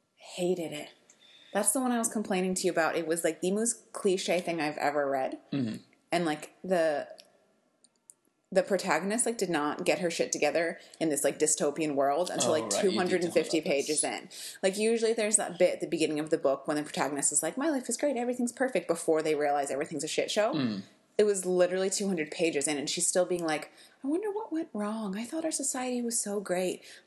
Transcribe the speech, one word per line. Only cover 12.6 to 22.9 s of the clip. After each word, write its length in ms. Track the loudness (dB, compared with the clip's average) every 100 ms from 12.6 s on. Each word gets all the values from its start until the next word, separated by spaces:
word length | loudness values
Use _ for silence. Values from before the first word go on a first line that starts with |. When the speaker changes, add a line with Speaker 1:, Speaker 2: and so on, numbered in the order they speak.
| 0
Speaker 2:
right. 60 |
You 60 | 2
did 40 |
tell 40 | 2
me 60 |
Speaker 1:
two 60 | 2
hundred 260 | 0 0
and 100 | 2
fifty 240 | 0 2 0
Speaker 2:
about 100 | 0
this. 140 | 0 0
Speaker 1:
pages 160 | 0
in. 260 | 0 -4 -8 -14 -14 -2
Like, 160 | -2 2
usually 360 | 2 2 2
there's 240 | 2 2 0
that 200 | 0 2
bit 160 | 2 2
at 60 |
the 60 | -2
beginning 320 | 0 2 0
of 100 | 0
the 80 | 2
book 300 | 2 2 0
when 100 | -2
the 60 |
protagonist 480 | -2 -2 -2 0 0
is 100 | 0
like, 160 | -2 -2
"My 120 | 0
life 200 | 0 -2
is 80 | -2
great, 180 | 0 0
everything's 360 | -2 -2 -2
perfect," 360 | 0 0 0 0
before 360 | -2 2 2
they 100 | 4
realize 380 | 2 2 2 0
everything's 320 | -4 -4 -6
a 40 | -4
shit 220 | -2 0
show. 240 | 2 0
Speaker 2:
Mm. 300 | 2 0 -2 -8 _ _ 0
Speaker 1:
It 60 |
was 220 | 2 2 2
literally 420 | 4 4 2 0
two 180 | 0 -2
hundred 220 | -2 -2
pages 380 | 0 0 2 0
in, 100 | -2
and 100 |
she's 200 | -2